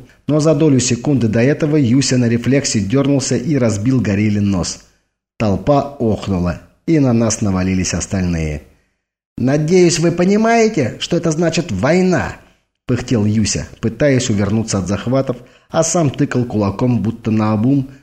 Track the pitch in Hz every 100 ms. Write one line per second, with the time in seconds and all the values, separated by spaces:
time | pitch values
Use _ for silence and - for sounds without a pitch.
0 | - _ - 151 160 147 156 131 - 117
1 | 151 131 110 113 131 151 156 151 117 135
2 | - 127 117 117 123 139 - 110 95 139
3 | 139 139 - 123 165 139 117 101 120 131
4 | 104 101 107 104 101 92 78 - - _
5 | _ _ _ - 107 92 143 139 - -
6 | 113 98 - 90 87 78 - _ - 156
7 | 131 117 113 - 104 92 92 92 87 90
8 | - 98 87 82 78 73 - _ _ _
9 | _ _ _ - 123 151 156 185 175 151
10 | 165 170 185 208 226 233 220 160 110 -
11 | - 170 170 156 165 170 - 92 131 180
12 | 185 160 - - _ _ _ _ - 123
13 | - 117 104 110 101 76 - - 113 113
14 | 147 127 123 104 95 113 110 98 90 101
15 | 120 135 135 - - _ _ 165 160 175
16 | 143 - 143 123 120 107 101 98 123 113
17 | 107 113 113 110 107 107 123 139 131 -